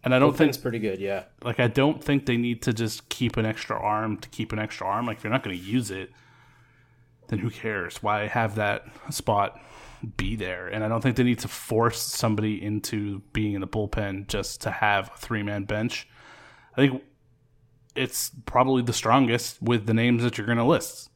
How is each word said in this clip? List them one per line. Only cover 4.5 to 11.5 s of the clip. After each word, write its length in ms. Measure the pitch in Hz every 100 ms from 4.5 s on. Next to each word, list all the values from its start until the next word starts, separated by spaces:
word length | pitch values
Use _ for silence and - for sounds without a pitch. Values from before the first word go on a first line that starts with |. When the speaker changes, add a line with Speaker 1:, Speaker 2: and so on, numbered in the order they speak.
Speaker 1:
an 60 | 110
extra 300 | 107 - 95
arm. 180 | 104 120
Like, 120 | 107
if 60 |
you're 100 | 107
not 100 | 123
gonna 120 | 104 90
use 360 | 92 123 104
it, 200 | 95 92 - _ _ _ _ _ _ _ _ _ _ -
then 120 | 104
who 100 | 117
cares? 500 | - 113 104 87 -
Why 240 | 107 104 104
have 280 | 120 113 104
that 300 | 104 107 - - -
spot 500 | - - 104 101 - - - - - 113 -
be 180 | 95 110
there? 320 | 90 90 92
And 160 | 107
I 40 | 107
don't 140 | 113
think 160 | 127 123
they 60 |
need 160 | 123 117
to 80 |
force 540 | -